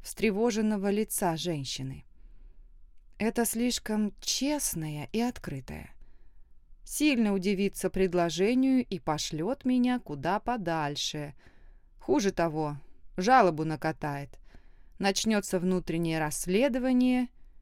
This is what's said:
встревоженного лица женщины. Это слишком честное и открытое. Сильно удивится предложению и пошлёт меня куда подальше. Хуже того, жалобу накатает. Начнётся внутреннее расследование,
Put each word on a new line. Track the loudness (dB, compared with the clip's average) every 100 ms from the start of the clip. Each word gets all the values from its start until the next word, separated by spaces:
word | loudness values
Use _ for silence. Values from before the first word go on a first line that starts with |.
встревоженного | -14 0 0 2 0 2 0 0 0
лица | 0 0 0 0 0
женщины. | -2 -4 -6 -8 -8 -10 -16 -20 -20 -20 -20 -20 -20 -20 -20 -20 -20 -2
Это | -2 0
слишком | 0 0 0 -2 -2 0 0 -2
честное | -4 -2 0 0 -2 -4 -6 -6 -4
и | -2
открытое. | -2 -2 -8 -10 -10 -12 -14 -18 -20 -20 -20 -20 -20 -20 -20 -20 -12
Сильно | 0 2 4 4
удивится | 2 2 2 0 0 -2
предложению | 2 2 2 2 2 2 4 4 4 2
и | -4
пошлёт | -2 -2 -2 -4 -2 -2 0
меня | 2 2 0
куда | -4 -4 -2 0
подальше. | -2 -2 -2 -2 -2 -4 -6 -6 -8 -12 -20 -20 -20 -20 -20 -14
Хуже | 2 2 4
того, | 2 0 0 -2 -4 -12 -18 -10 -2
жалобу | 6 8 8 4 -2
накатает. | 0 -2 -2 -4 -6 -8 -16 -20 -20 -20 -20 -20 -2
Начнётся | 0 2 2 0 0 0
внутреннее | 2 0 0 -2 0 0
расследование, | -2 -2 0 2 2 2 2 4 4 2 0 -8 -20 -20